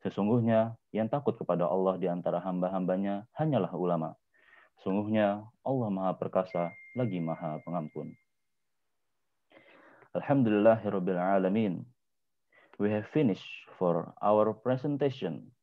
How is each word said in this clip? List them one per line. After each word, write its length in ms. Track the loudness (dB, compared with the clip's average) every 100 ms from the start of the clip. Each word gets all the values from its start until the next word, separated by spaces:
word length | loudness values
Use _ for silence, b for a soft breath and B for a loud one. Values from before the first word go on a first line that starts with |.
Sesungguhnya 720 | -6 -2 2 2 4 2 2 -4 _
yang 160 | -4 -2
takut 320 | -2 -2 -4
kepada 240 | -2 0
Allah 320 | 2 2 2
di 160 | 2 0
antara 320 | -2 -2 -2
hamba-hambanya 880 | -2 -2 -2 -2 0 0 -2 -4 -8 -4
hanyalah 320 | 0 0 0
ulama. 480 | -2 0 0 -2 -8 _ b b b b _
Sungguhnya 640 | -4 -2 0 2 2 0 -6 _ -4
Allah 220 | -2 -2
Maha 240 | -2 -2
Perkasa 560 | -2 -2 0 0 -2 -4 -6 -14
lagi 240 | -4 -2 -2
Maha 400 | -4 -4 -6 -8 -6
Pengampun." 480 | -6 -6 -10 -12 -14 _ _ _ _ _ _ _ _ _ _ _ _ _ B B B B B B
Alhamdulillahirabbil 1040 | -8 0 2 4 6 6 6 2 -2 -2 0
alamin. 640 | 2 2 2 2 0 -2 -8 _ _ _ _ _ _ b b -2
We 80 | 0
have 160 | 0 -2
finished 560 | 0 2 0 -6 -18 -18
for 400 | -2 0 0 -2 -4
our 320 | 2 4 4
presentation. 960 | 0 -2 -2 -2 0 0 -2 -6 -6 -12 _